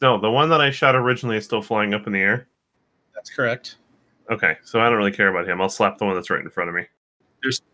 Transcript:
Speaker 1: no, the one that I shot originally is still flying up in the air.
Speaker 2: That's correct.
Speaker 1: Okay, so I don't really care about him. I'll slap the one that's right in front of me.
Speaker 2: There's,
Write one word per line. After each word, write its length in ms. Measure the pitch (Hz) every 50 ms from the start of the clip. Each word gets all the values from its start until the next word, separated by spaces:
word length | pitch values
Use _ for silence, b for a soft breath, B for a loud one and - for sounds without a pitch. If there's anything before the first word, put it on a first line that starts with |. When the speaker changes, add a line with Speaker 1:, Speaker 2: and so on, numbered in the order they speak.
| 135
Speaker 1:
no, 160 | 131 117 98
the 100 | 104 110
one 180 | 117 135 151 160
that 100 | 165 151
I 100 | 143 139
shot 240 | 131 - 151 135 131
originally 420 | 127 120 127 123 123 135 120 110
is 80 | 107 104
still 180 | - 117 107 104
flying 320 | - 113 107 104 101 104
up 120 | 104 104
in 60 | 110 98
the 60 | 98
air. 280 | 95 101 110 123 - _ _ _ _ _ _ _ _ _ _ _ _ _ -
Speaker 2:
That's 160 | - - -
correct. 460 | - - 127 117 123 123 - - - _ _ _ _ _ _ _ _ _ _ -
Speaker 1:
Okay, 260 | 113 - - 82 78 - -
so 180 | - - 113
I 80 | 113 117
don't 100 | 117 107
really 140 | 101 101 98
care 160 | - 104 98
about 200 | 92 87 87 95
him. 120 | 87 92
I'll 80 | 95 92
slap 300 | - - 107 95 - -
the 60 | 107
one 100 | 98 95
that's 140 | 90 87 -
right 100 | 87 -
in 100 | - -
front 180 | - 92 87 85
of 60 | 85
me. 80 | 87 87 - _ _ _ _ _ _ _ _ _ _ -
Speaker 2:
There's, 200 | 131 127 - - _